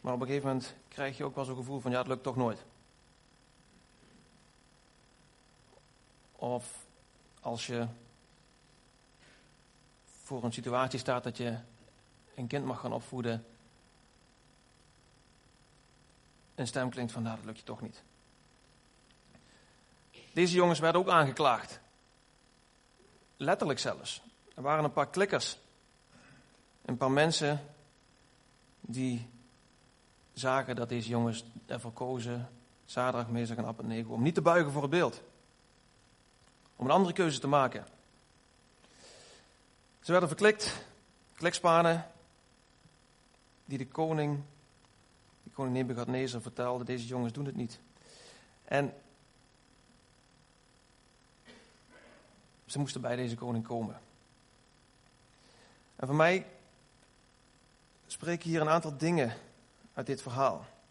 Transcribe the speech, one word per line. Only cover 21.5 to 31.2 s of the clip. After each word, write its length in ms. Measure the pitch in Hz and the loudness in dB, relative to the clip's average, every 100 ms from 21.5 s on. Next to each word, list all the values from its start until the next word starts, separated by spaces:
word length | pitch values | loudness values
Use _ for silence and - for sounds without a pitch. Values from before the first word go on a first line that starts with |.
| 113 - - - _ _ _ _ _ _ _ _ _ _ _ - - _ _ | 4 -2 -16 -20 _ _ _ _ _ _ _ _ _ _ _ -20 -20 _ _
Letterlijk 420 | 143 - - 131 | 0 2 2 0
zelfs. 440 | 127 95 - - - _ - | -2 -6 -8 -12 -14 _ -20
Er 80 | - | -6
waren 220 | 135 156 | 0 2
een 80 | 151 | 2
paar 180 | - 139 | 0 -2
klikkers. 480 | 180 196 143 - - - _ _ _ _ - - - - - _ _ | 0 0 0 -2 -8 -16 _ _ _ _ -20 -20 -20 -20 -20 _ _
Een 120 | - 120 | -6 -2
paar 140 | 135 | 2
mensen 500 | 139 156 160 147 147 - - - _ _ _ _ _ _ _ _ _ | 4 4 4 0 -2 -6 -20 -20 _ _ _ _ _ _ _ _ _
die 500 | - 120 131 120 117 - - - _ _ _ _ _ _ _ | -12 -6 -4 -4 -8 -18 -20 -20 _ _ _ _ _ _ _
zagen 440 | - 131 131 127 123 | -4 0 0 0 -4
dat 120 | 117 | -2
deze 200 | 120 113 | -4 -2
jongens 360 | 120 | 0